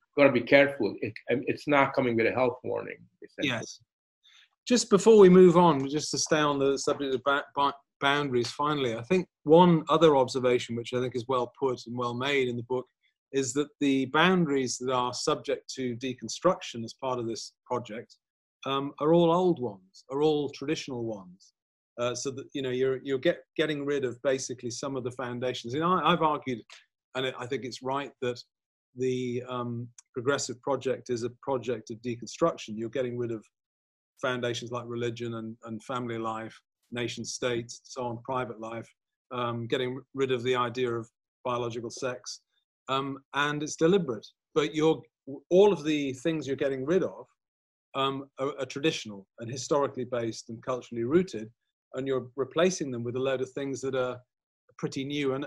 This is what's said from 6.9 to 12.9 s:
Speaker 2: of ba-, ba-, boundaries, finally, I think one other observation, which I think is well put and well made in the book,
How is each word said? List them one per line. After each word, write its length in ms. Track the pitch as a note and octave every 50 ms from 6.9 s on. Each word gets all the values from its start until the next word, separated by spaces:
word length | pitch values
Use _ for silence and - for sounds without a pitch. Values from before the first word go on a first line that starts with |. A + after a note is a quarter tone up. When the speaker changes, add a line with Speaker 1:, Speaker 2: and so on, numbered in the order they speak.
| C#3+ - C#3 C3+ C3
Speaker 2:
of 80 | B2 -
ba-, 220 | C#3 C#3 C#3+ - - -
ba-, 180 | C#3 C#3 C#3 C3+ - _ _ _ -
boundaries, 500 | - C#3 C#3+ C#3+ D3 C#3 B2 B2 A#2+ A#2+
finally, 420 | - - D3 D3 D3+ D3 C3+ A#2+ A2
I 100 | A2+ A#2
think 220 | - F#3 F#3+ F3 - _ _ -
one 420 | D3 D#3 E3 F3+ F3+ E3+ D#3+ C#3 C#3
other 300 | D3 D#3+ E3 D#3+ D3 C3+
observation, 580 | B2+ A#2+ B2 C3+ B2 B2 B2 B2 A#2 - A#2
which 180 | A#2 A#2 - -
I 60 | B2
think 160 | B2+ B2 A2+
is 100 | B2+ A2+ B2+
well 180 | C3 B2+ A#2+ A#2+ - -
put 300 | C#3 C3 B2 A#2 - A2+
and 100 | A#2+ B2
well 160 | B2 A#2+ A#2+
made 360 | A#2+ B2+ C#3 C#3+ C#3 C3 B2
in 80 | A#2+ A#2+
the 60 | A#2+
book, 260 | - B2+ B2+ B2 _